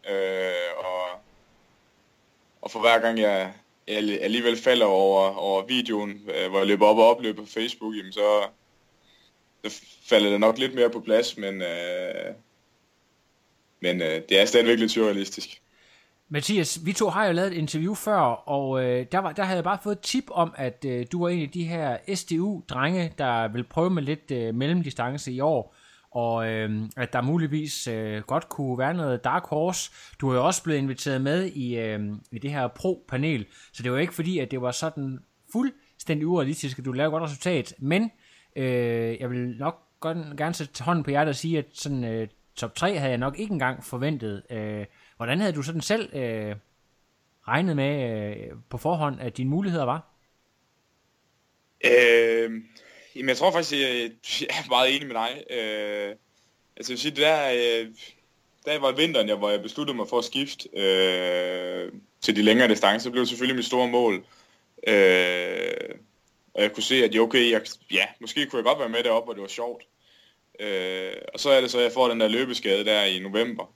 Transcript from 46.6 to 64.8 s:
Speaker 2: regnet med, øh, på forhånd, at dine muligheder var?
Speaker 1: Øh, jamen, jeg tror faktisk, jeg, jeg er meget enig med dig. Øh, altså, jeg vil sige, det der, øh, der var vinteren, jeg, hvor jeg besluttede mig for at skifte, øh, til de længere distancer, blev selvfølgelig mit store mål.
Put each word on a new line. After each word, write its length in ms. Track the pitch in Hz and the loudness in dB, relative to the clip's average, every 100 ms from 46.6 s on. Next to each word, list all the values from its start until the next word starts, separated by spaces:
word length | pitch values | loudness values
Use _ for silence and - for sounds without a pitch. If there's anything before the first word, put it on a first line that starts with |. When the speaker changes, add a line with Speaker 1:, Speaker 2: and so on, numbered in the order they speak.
| _ _ _ _ _ _ _ _ - | _ _ _ _ _ _ _ _ -2
Speaker 2:
regnet 280 | 135 185 147 | 0 0 0
med, 340 | 139 143 123 | 0 -2 -4
øh, 260 | 110 104 104 104 113 - | -4 -6 -10 -14 -16 -12
på 80 | 123 | -6
forhånd, 420 | 156 170 147 131 | -2 0 -2 -4
at 160 | 127 117 | -8 -4
dine 140 | 131 | -2
muligheder 340 | 156 196 170 | 0 0 -2
var? 220 | 127 151 - _ _ _ _ _ _ _ _ _ _ _ _ _ _ _ _ _ | -2 -4 -8 _ _ _ _ _ _ _ _ _ _ _ _ _ _ _ _ _
Speaker 1:
Øh, 640 | 123 123 120 117 117 117 113 113 113 - - - - 135 | 6 8 10 8 6 2 0 -4 -12 -20 -20 -20 -18 -6
jamen, 120 | 131 | -2
jeg 80 | 123 | 2
tror 160 | 180 | 4
faktisk, 200 | 165 156 | 2 0
jeg, 380 | 143 135 123 117 113 - - | 0 0 0 -4 -8 -8 -6
jeg 80 | 143 | -4
er 200 | - - | -6 0
meget 280 | 123 131 139 | 4 4 2
enig 120 | 143 | -2
med 60 | |
dig. 300 | 113 117 143 - | -4 -4 -6 -8
Øh, 640 | 123 110 107 104 104 101 107 _ _ _ _ _ - | -6 -4 -4 -4 -4 -6 -10 _ _ _ _ _ -14
altså, 160 | 120 | -10
jeg 20 | |
vil 40 | 123 | -4
sige, 120 | 151 | -4
det 80 | 139 | 2
der, 320 | 151 156 139 | 2 4 2
øh, 340 | 123 120 117 113 113 - _ _ _ _ _ | 2 2 0 -4 -14 -20 _ _ _ _ _
der 140 | 151 151 | -6 0
var 140 | 135 | 0
vinteren, 360 | 131 165 139 107 | 2 2 2 2
jeg, 80 | 101 | 0
hvor 140 | 104 | 0
jeg 120 | 104 | 0
besluttede 340 | 107 - 147 123 | -2 -6 -6 -4
mig 120 | 101 | -2
for 100 | 120 | -2
at 60 | |
skifte, 440 | 113 131 139 - - | -2 -6 -6 -10 -10
øh, 1200 | - 98 95 92 90 90 90 90 90 90 87 90 98 _ _ | 0 2 4 4 2 0 0 -2 -4 -6 -6 -8 -12 _ _
til 160 | - 104 | 0 4
de 60 | |
længere 260 | 107 113 123 | 6 6 6
distancer, 420 | 104 98 107 120 | 6 4 2 0
blev 160 | 123 123 | -2 -2
selvfølgelig 300 | 117 127 131 | -2 -2 -2
mit 100 | 117 | 0
store 220 | 127 123 | 0 2
mål. 360 | 120 117 92 - _ _ _ _ - | 4 2 0 -6 _ _ _ _ -6